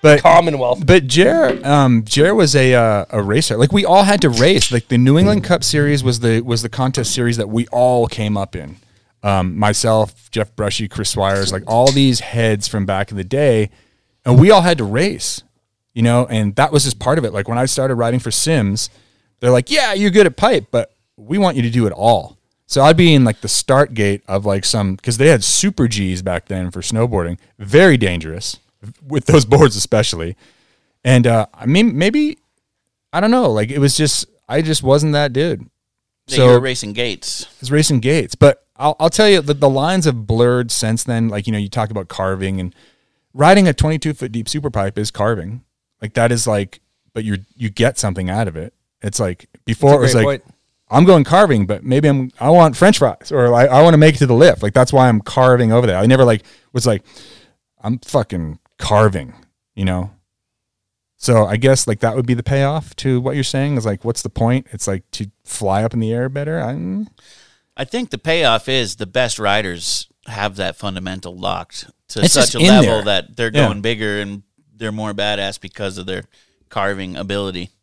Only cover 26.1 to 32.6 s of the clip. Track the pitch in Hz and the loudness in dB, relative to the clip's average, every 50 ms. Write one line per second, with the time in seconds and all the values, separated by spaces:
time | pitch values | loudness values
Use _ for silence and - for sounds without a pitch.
26.1 | 92 90 92 95 90 85 - _ 101 92 90 90 87 92 87 - 113 110 117 120 | -4 -4 -4 -6 -6 -6 -6 _ -8 -6 -6 -8 -8 -10 -10 -6 -2 -2 -2 -2
27.1 | 110 98 85 85 87 - _ _ _ _ 107 98 101 147 185 190 151 120 113 95 | -2 -4 -4 -4 -8 -10 _ _ _ _ -10 0 4 4 6 6 4 4 2 -2
28.1 | 87 85 78 80 78 87 - - - - _ _ _ _ - 107 - _ _ 139 | -2 -4 -8 -10 -12 -10 -10 -12 -12 -14 _ _ _ _ -20 -20 -20 _ _ -8
29.1 | 147 147 - - - 151 123 107 139 139 156 135 104 104 - - - 107 104 - | -6 -6 0 4 4 4 4 4 4 4 4 4 2 -2 -4 -2 0 0 0 -2
30.1 | - 85 82 85 80 _ _ _ _ _ _ _ _ _ _ _ _ _ _ 123 | -4 -6 -8 -10 -10 _ _ _ _ _ _ _ _ _ _ _ _ _ _ 2
31.1 | 131 123 117 120 117 113 107 - _ - - 123 147 185 226 233 165 139 170 202 | 4 4 4 4 2 0 0 -4 _ -8 -4 -2 2 2 2 2 2 0 -2 0
32.1 | 226 294 302 302 311 _ _ _ _ _ | 0 0 -2 -2 -4 _ _ _ _ _